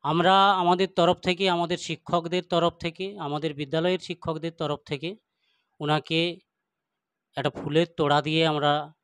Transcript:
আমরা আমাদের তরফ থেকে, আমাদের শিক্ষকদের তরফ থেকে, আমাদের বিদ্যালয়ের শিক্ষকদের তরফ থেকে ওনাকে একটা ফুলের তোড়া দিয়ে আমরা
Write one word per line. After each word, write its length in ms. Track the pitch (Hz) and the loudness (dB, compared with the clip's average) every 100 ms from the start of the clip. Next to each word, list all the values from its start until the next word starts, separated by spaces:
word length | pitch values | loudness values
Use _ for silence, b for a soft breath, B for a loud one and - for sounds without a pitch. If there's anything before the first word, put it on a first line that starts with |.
আমরা 480 | 143 160 175 196 196 | 0 2 6 6 6
আমাদের 360 | 185 175 180 190 - | 4 2 2 0 2
তরফ 220 | 170 175 | 2 2
থেকে, 320 | 185 180 190 | -2 0 0
আমাদের 280 | 175 170 170 | 0 -2 -4
শিক্ষকদের 680 | - 160 - 175 165 180 175 | -6 -10 -2 -2 0 -6 0
তরফ 240 | 170 170 165 | 2 2 -2
থেকে, 400 | 170 165 190 202 | -10 -8 -12 -8
আমাদের 340 | 147 147 156 | -6 -4 -6
বিদ্যালয়ের 460 | 143 143 160 175 185 | -6 -4 -2 0 -2
শিক্ষকদের 520 | - 165 - 156 165 165 | -6 -10 -8 -6 -8 -6
তরফ 220 | 151 143 - | -6 -6 -8
থেকে 300 | 143 160 220 _ _ _ _ _ _ | -8 -8 -12 _ _ _ _ _ _
ওনাকে 600 | 147 151 - 160 170 170 _ _ _ _ _ _ _ _ _ - | -2 -2 0 -2 -2 -6 _ _ _ _ _ _ _ _ _ -6
একটা 140 | 139 | -4
ফুলের 380 | - 147 151 170 - | -4 -2 0 0 -2
তোড়া 240 | 147 147 | 2 2
দিয়ে 260 | 143 160 160 | 2 0 0
আমরা 460 | 151 147 147 151 _ | 2 0 0 -4 _